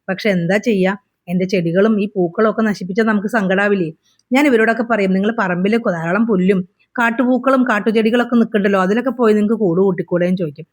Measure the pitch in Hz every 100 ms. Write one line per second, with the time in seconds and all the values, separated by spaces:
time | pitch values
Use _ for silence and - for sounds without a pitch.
0 | - - 220 180 170 202 226 202 185 202
1 | _ _ - 180 185 196 165 175 214 214
2 | 208 196 175 175 220 214 220 196 180 190
3 | 220 208 196 240 190 190 202 196 160 -
4 | _ _ - 254 294 233 220 226 226 220
5 | 190 190 202 233 190 175 190 233 233 170
6 | 165 196 233 190 185 196 185 _ _ -
7 | 233 233 247 254 262 262 247 208 214 220
8 | 220 240 240 240 226 214 202 196 185 220
9 | 254 247 226 214 208 220 202 165 196 180
10 | 170 175 175 185 165 139 160